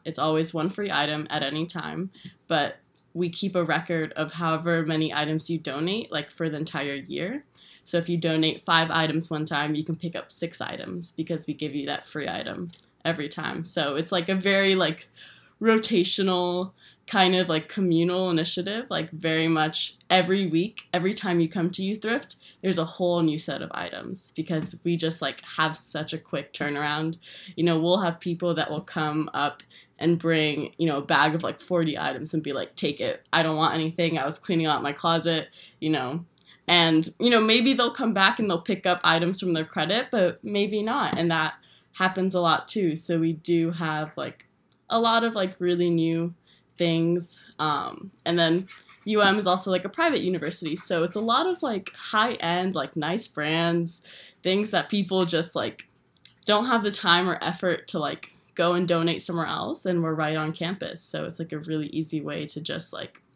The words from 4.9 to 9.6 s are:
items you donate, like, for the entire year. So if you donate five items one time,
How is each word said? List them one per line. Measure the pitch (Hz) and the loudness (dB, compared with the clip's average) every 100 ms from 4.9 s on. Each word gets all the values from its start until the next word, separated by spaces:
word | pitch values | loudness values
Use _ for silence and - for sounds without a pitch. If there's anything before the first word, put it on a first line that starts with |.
| 156 156 | 0 0
items | 147 151 156 - | 0 -2 -2 -2
you | 165 | -4
donate, | 160 135 170 208 - | -4 -4 -2 -2 -4
like, | 151 147 | -6 -6
for | - 165 | -6 -4
the | 147 | -4
entire | 160 156 143 | -4 -4 -4
year. | 139 - 139 180 277 - - - - | -6 -8 -6 -6 -6 -12 -20 -20 -20
So | - 170 | -4 -2
if | 170 | 0
you | 170 | 0
donate | 165 160 160 156 | 2 2 2 0
five | - 165 165 | 2 4 4
items | 165 156 151 165 | 2 2 0 -2
one | 156 | -4
time, | 156 147 | -2 -2